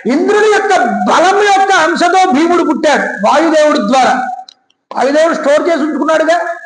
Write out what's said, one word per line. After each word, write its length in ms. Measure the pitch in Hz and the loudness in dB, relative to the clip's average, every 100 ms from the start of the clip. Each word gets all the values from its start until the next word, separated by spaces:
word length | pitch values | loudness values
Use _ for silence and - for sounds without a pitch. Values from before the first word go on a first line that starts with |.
| 208 | -4
ఇంద్రుడి 400 | 294 370 427 427 | -2 0 2 2
యొక్క 300 | 403 392 359 | 2 0 0
బలం 600 | 359 202 202 - 349 392 | 0 -2 0 2 2 2
యొక్క 300 | 415 392 392 | 2 2 2
అంశతో 580 | 370 320 311 349 370 370 | 0 0 0 0 2 2
భీముడు 320 | 269 339 349 | 2 2 0
పుట్టాడు 400 | 302 302 311 247 | 0 -2 0 0
వాయుదేవుడి 760 | - - 208 277 330 311 302 285 | -2 -4 0 0 2 2 2 0
ద్వారా. 440 | 202 262 247 - - - - - _ _ - | 0 0 2 0 -4 -10 -14 -20 _ _ -12
వాయుదేవుడు 400 | - 262 294 330 | -4 -2 2 0
స్టోర్ 340 | 311 277 294 302 | 0 0 0 0
చేసి 100 | 330 | -2
ఉంచుకున్నాడుగా. 760 | 302 269 302 311 311 339 349 - | -2 -4 -2 0 0 0 -2 -10